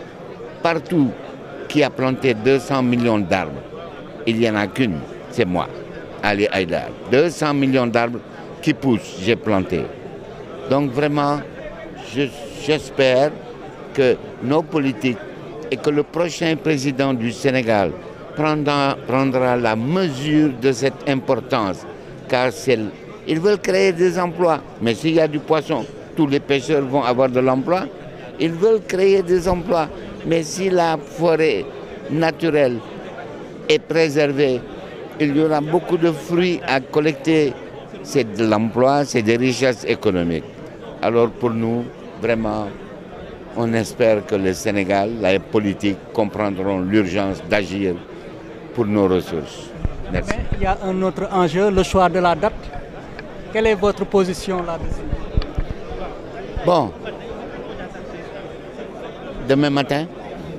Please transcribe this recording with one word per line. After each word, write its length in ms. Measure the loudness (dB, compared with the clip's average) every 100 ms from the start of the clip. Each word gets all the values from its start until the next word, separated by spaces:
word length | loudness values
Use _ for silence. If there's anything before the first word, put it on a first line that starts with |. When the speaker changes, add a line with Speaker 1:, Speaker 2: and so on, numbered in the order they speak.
| -14 -14 -14 -14 -14 -2
Speaker 1:
partout, 480 | 0 0 0 2 2 0 -10 -14 -14 -12 -2
qui 140 | 2
a 80 | 2
planté 420 | 2 0 2 2
deux 280 | 2 4 2
cents 220 | 2 0
millions 360 | 2 4 4 2
d'arbres ? 420 | 2 0 0 -8 -12 -14 -14 -14 -14 -6 -2
Il 120 | 2
n'y 100 | 2
en 60 |
a 140 | 2 0
qu'une, 300 | 0 0 -2 -6 -12 -6
c'est 120 | 0
moi, 220 | 2 0 -2 -6 -12 -14 -14 -4
Ali 240 | 0 2 2
Haïdar. 360 | 2 0 -2 -4 -10 2
Deux 180 | 4 4
cents 240 | 0 0
millions 360 | 2 2 2 2
d'arbres 320 | 2 0 -2 -10 -14 -14 -2
qui 100 | -2
poussent, 460 | 2 2 2 0 -4
j'ai 160 | 0 2
planté. 460 | 2 0 2 -2 -2 -8 -14 -14 -14 -14 -12 -10 0
Donc 200 | 0 2
vraiment, 480 | 0 0 2 0 0 -4 -12 -14 -12 -14 -14 -6
je, 80 | -2 -2 -4 -12 -6
j'espère 680 | -2 -2 0 2 4 6 4 0 -12 -14 -14 -14 -4
que 240 | 2 4 2 -2 -6
nos 200 | 0 0
politiques 560 | 2 0 0 0 0 -2 -6 -14 -12 -12 -6
et 40 | -2
que 140 | 2
le 140 | 2
prochain 500 | 0 -2 -2 0 0
président 580 | 0 0 0 0 0 0
du 180 | 2 -2
Sénégal 580 | 0 2 2 4 4 2 -2 -10 -14 -10 -2
prendra, 600 | 0 2 2 2 2 0 0
prendra 480 | 2 2 4 4 4
la 180 | 2
mesure 760 | 2 2 0 0 -2 2 4 4 4
de 80 | 2
cette 380 | 2 0 0 0
importance, 760 | 0 2 0 0 0 0 -2 -8 -14 -16 -16 -2
car 240 | 2 2
c'est, 260 | 0 0 2 0 -8 -14 -10 -2
ils 140 | 2
veulent 180 | 2 2
créer 340 | 2 4 4
des 260 | 4 2 2
emplois, 400 | -2 2 2 2 -2 -4
mais 140 | -2
s'il 200 | 0 2
y 60 | 4
a 60 | 4
du 140 | 0
poisson, 440 | 2 2 2 -2 -4 -10 -6 2
tous 100 | 2
les 140 | 2
pêcheurs 420 | 2 0 2 2
vont 200 | 2 2
avoir 240 | 2 4 4
de 100 | 4
l'emploi. 440 | 4 2 2 0 0 -10 -16 -14 -14 -2
Ils 100 | -2
veulent 280 | 4 4 4 2
créer 360 | 2 6 6
des 260 | 4 2 2
emplois, 400 | 0 2 0 0 -6 -12 -8 0
mais 160 | 0
si 260 | 0 -2 2
la 280 | 4 4 0
forêt 680 | -4 0 2 4 4 2 -2 -10 -12 -12 -4
naturelle 680 | 0 0 2 2 4 4 2 -6 -12 -12 -12 -12 -14 -14 -6 2
est 100 | 2
préservée, 840 | 2 2 4 4 2 4 2 2 -4 -12 -14 -12 -12 -2
il 160 | 2 4
y 40 |
aura 200 | 4 2
beaucoup 360 | 2 0 2 2
de 140 | 2
fruits 500 | 0 0 2 2 0 0
à 140 | 0
collecter. 720 | 0 2 2 0 2 4 2 -2 -10 -14 -14 -14
C'est 300 | -2 0 0 2
de 80 |
l'emploi, 600 | 4 4 2 4 4 4
c'est 180 | 2 2
des 140 | 4 4
richesses 480 | 2 4 2 2 0
économiques. 580 | 0 2 2 2 0 -4 -12 -16 -14 -14 -4
Alors 280 | 2 4 2
pour 200 | 2 -2
nous, 340 | 0 0 0 -4 -10 -16 -4
vraiment, 460 | 0 0 0 -4 -6 -10 -14 -16 -16 -14 -14 -16 -10 -4
on 160 | 0
espère 540 | 0 -2 2 4 4 2
que 80 |
le 180 | 2 2
Sénégal, 560 | 0 0 0 2 2 0 0
la 180 | 2 2
politique 600 | 2 2 2 2 0 -2 -2
comprendront 680 | 0 0 0 -2 0 0 0
l'urgence 600 | 4 4 4 0 -2 -4 0
d'agir 460 | 0 0 0 0 -2 -8 -16 -14 -14 -14 -14 -6
pour 120 | -2 2
nos 200 | 4 4
ressources. 640 | 4 2 -4 -6 -10 -14 -6 -4 -4 -4
Merci. 180 | -2 -2 -2
Speaker 2:
Mais 80 | -2 0
il 40 |
y 20 | 0
a 120 | 0
un 160 | -2 0
autre 260 | -2 -2 -2
enjeu, 380 | 2 2 2 2
le 120 | 4
choix 240 | 2 4 4
de 100 | 4
la 160 | 2
date. 180 | 2 0 -2 -8 -10 -12 -14 -14 -14 -14 -14 -4
Quelle 160 | 0 2
est 60 | 4
votre 280 | 2 0
position 520 | 2 2 2 0 -4 -4
là-dessus ? 380 | -2 -4 -4 -4 -4 -4 -2 -2 -2 -4 -4 -6 -10 -10 -10 -10 -12 -12 -10 -4 2
Speaker 1:
Bon, 240 | 2 0 -4 -12 -12 -12 -12 -10 -12 -12 -12 -12 -12 -12 -12 -12 -12 -12 -14 -14 -12 -12 -12 -12 -12 -12 -6 0
demain 220 | 2 4
matin, 360 | 2 0 -2 -4 -10 -12 -12 -12